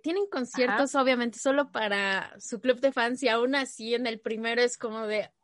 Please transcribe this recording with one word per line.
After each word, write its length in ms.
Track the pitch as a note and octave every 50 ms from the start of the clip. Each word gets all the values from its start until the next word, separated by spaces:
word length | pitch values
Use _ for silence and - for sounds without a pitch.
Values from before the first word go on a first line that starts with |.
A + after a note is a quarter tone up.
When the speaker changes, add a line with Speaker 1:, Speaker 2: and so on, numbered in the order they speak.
Speaker 1:
tienen 240 | - D4+ E4+ G4 G4+ G4+
conciertos 640 | G4 C4 B3 - - - B3 B3 G#3 - C#4+ C4+ -
Speaker 2:
Ajá. 20 |
Speaker 1:
obviamente 420 | C#4+ C4 B3+ C4 B3 A#3+ A#3+ G#3+ -
solo 340 | - C#4 C4+ C#4+ C#4+ C#4
para 640 | - A#3+ A3 G#3 G3+ G3+ G3 G3 F#3+ F#3+ - - - G3
su 200 | - - - G#3
club 200 | - B3+ B3 A#3+
de 120 | C4 C4+
fans 300 | C4 C4 A#3 A#3+ B3+ B3
y 60 | C#4 A#3
aún 260 | A3 A#3 A#3+ B3+ C#4
así 400 | C#4+ C4 B3+ - - A3 A3+ A#3
en 120 | A#3+ B3
el 140 | A#3 A3+ A3
primero 420 | - - A3+ A3 A3+ A3+ A#3 A#3+
es 160 | B3 A#3+ A#3+ -
como 280 | - A3+ A3 A3+ A3+
de, 240 | G#3+ G#3+ G#3 F#3+ - _ _